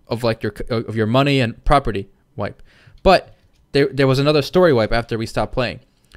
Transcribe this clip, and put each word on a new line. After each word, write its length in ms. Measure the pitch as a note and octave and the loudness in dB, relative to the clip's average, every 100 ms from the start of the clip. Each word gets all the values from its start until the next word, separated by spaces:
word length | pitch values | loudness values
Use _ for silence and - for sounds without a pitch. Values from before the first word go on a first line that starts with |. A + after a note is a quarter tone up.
| - | -10
of, 160 | A#2 | -4
like, 200 | A#2 A2+ | -2 -2
your 100 | A2 - | -6 -8
c-, 100 | - | -6
of 260 | A2+ A2+ G#2+ | -6 -4 -4
your 120 | G#2+ | 0
money 320 | B2+ C#3+ C#3 | 2 2 0
and 240 | A#2+ - - | -2 -4 2
property 420 | C#3+ B2 G2 G2+ _ _ - | 2 2 -6 -10 _ _ -10
wipe. 260 | G2+ - - _ _ - | -10 -10 -20 _ _ -2
But 320 | F#3+ F3+ - - _ _ _ | 2 2 0 -14 _ _ _
there, 160 | C#3 C#3+ | 0 0
there 180 | C3 C3+ | 2 2
was 140 | C3 | 2
another 240 | C#3+ D3+ | 2 0
story 280 | C3+ F#3 F3+ | 0 2 4
wipe 200 | B2+ G#2 | 4 2
after 260 | A#2 A2+ A2+ | -2 -4 -6
we 80 | A2+ | -6
stopped 280 | - G#2+ | -6 -4
playing. 260 | - A#2 D#2 - _ _ | -4 -4 -6 -16 _ _